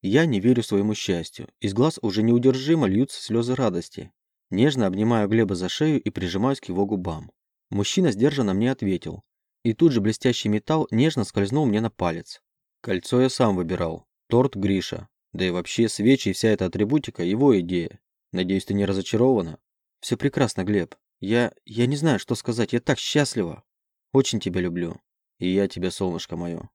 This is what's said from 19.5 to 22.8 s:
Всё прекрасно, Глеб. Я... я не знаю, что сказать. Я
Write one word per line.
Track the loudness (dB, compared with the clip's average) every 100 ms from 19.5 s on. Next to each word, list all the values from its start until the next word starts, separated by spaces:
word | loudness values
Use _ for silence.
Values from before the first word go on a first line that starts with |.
| -10 _ _ _ _
Всё | -8 -4
прекрасно, | -2 0 -2 0
Глеб. | 0 0 -2 -10 _ _
Я... | -2 0 0 _
я | -14 -2 0
не | 2
знаю, | 2 0
что | -2
сказать. | -6 -4 -2 -2
Я | -2